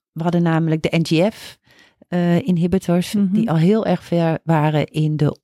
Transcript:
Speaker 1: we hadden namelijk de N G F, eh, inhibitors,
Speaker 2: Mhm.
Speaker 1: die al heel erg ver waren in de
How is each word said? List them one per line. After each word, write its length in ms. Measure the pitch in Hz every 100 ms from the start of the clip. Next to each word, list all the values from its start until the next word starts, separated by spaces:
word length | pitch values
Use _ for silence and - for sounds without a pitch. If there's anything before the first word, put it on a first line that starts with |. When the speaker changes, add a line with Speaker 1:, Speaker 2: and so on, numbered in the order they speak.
| _
Speaker 1:
we 100 | 160
hadden 200 | 170 170
namelijk 400 | 170 160 160 160
de 140 | - 165
N 60 |
G 300 | 160 160 202
F, 240 | - - - _ _ _ _ -
eh, 380 | 180 175 170 -
inhibitors, 640 | 175 175 185 - 175 175
Speaker 2:
Mhm. 200 | 208 196
Speaker 1:
die 160 | 208 226
al 60 | 160
heel 300 | 170 220 185
erg 180 | 180
ver 340 | - 170 165 160
waren 420 | 156 156 151 151 -
in 300 | 156 156 151
de 220 | 147 -